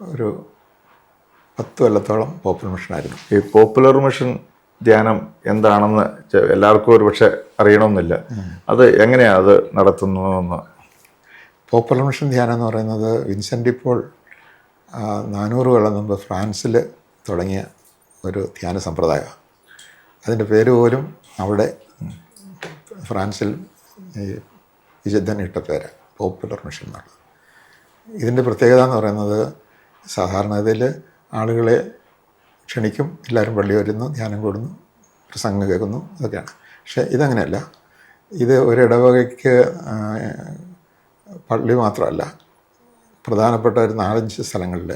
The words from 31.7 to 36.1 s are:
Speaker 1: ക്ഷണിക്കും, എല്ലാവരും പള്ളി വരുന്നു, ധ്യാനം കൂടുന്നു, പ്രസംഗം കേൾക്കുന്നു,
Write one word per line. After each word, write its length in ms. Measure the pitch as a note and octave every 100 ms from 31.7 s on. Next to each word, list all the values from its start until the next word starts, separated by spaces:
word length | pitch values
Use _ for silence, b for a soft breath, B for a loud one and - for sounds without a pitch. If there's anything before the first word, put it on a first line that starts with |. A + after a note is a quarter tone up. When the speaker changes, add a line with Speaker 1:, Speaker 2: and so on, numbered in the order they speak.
| B2 F#3+ - _ _ _ _ _ _ -
Speaker 1:
ക്ഷണിക്കും, 380 | B2 G#2+ - D3+ - -
എല്ലാവരും 280 | A#2 G#2+ G#2+
പള്ളി 180 | G2+ G#2
വരുന്നു, 300 | G2+ G#2+ B2+ A2+
ധ്യാനം 220 | A2 G#2 G#2+
കൂടുന്നു, 240 | G2+ D3 - _ _ _ _ _
പ്രസംഗം 400 | - A2 G2+ G2
കേൾക്കുന്നു, 300 | F2+ G#2 B2 F#3+